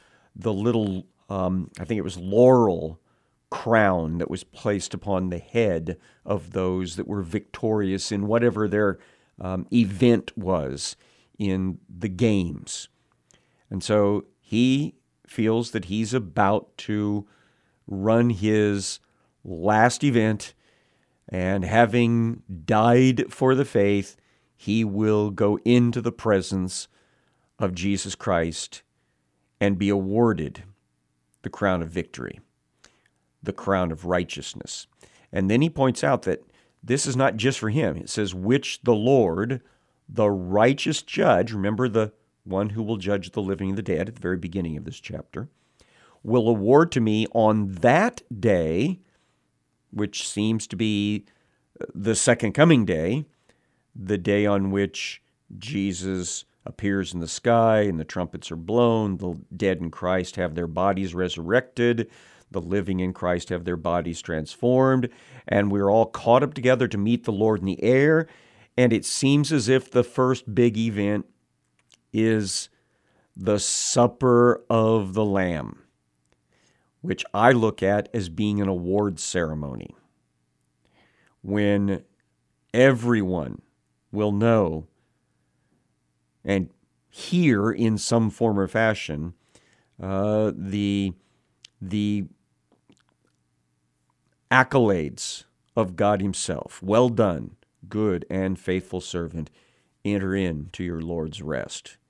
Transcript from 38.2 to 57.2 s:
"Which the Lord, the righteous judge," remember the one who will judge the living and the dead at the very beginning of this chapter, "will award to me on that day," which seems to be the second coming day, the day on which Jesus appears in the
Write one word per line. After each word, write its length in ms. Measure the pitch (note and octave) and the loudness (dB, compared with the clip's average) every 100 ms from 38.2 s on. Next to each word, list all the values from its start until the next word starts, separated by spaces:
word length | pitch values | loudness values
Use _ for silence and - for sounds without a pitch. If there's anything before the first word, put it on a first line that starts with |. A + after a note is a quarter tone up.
| G2+ F#2 | -4 -4
"Which 460 | F#2+ C#3 - - | 0 0 0 -6
the 120 | - A2 | 2 2
Lord, 680 | A2+ C3+ G2 E2 A2+ C3 _ _ _ _ _ | 4 4 4 0 -4 -4 _ _ _ _ _
the 220 | - G#2 | 0 0
righteous 720 | G2 F2+ G2+ A#2 C#3+ - D3+ | 0 0 4 4 4 -2 -4
judge," 500 | - - E3+ F#2+ A2+ | -6 0 4 4 2
remember 380 | G#2+ G2 G#2+ B2+ | -2 -2 0 0
the 240 | G2 - _ _ _ | 0 -2 _ _ _
one 280 | - F#2+ G#2 | -6 -4 -4
who 120 | G#2 | -4
will 140 | G#2+ A2 | -6 -4
judge 340 | F#2 G2+ - | -2 -4 -4
the 100 | - | -6
living 280 | G2 G2 G2 | -4 -4 -4
and 80 | G2 | -4
the 60 | |
dead 240 | G2 E2+ G2 | -4 -4 -4
at 80 | A2+ | -6
the 60 | |
very 160 | F2 F#2 | -4 -4
beginning 400 | F2 F#2+ E2+ D2+ | -4 -6 -6 -6
of 80 | - | -10
this 140 | - | -14
chapter, 500 | - D#2+ - - B2+ _ _ _ _ _ _ _ | -14 -14 -12 -12 -12 _ _ _ _ _ _ _
"will 240 | - A#2+ A2 | -2 0 2
award 440 | A2 G2+ C#3+ E3 | 2 4 4 4
to 100 | C3 | 2
me 240 | A2 G#2+ A2+ | 0 0 0
on 340 | A#2 G#2+ G#2+ G2 F#2 | 2 2 2 -2 0
that 460 | A#2 D3+ A#3 - - G#2+ | 2 4 2 -4 -14 -4
day," 600 | A2 F#2 D#2+ E2+ C#3+ F3+ _ _ _ _ _ _ _ _ _ | 2 2 2 0 -2 -4 _ _ _ _ _ _ _ _ _
which 380 | A2 G#2 - - | -6 -6 -6 -8
seems 400 | - G#2+ A2 - | -4 -2 -2 -6
to 80 | F#2 | -4
be 500 | A2 G#2 G#2 G#2 - _ _ _ _ - - | -2 0 0 -4 -8 _ _ _ _ -14 -14
the 220 | - G2+ G#2+ | -6 -2 0
second 380 | - A#2 A2 | 2 2 0
coming 320 | F#2+ E3 C#3+ G2 | 4 6 6 4
day, 400 | E2 E2 C3+ D3+ _ _ _ _ _ _ - | 0 0 -2 -6 _ _ _ _ _ _ -14
the 220 | F#2+ G#2 | -4 -4
day 280 | F2 G2+ G#2 | 0 2 4
on 260 | G2+ G2 | 2 2
which 500 | G2 G2 - - - _ _ _ G2 | 0 -2 -4 -12 -12 _ _ _ -18
Jesus 880 | G#2+ G#2 G2 F2 F#2+ F#2 F2+ - - _ - | -8 -4 -4 -4 -6 -6 -6 -10 -14 _ -16
appears 480 | - G2 G2 F2+ | -6 -2 -2 -2
in 60 | |
the 80 | F2+ | -6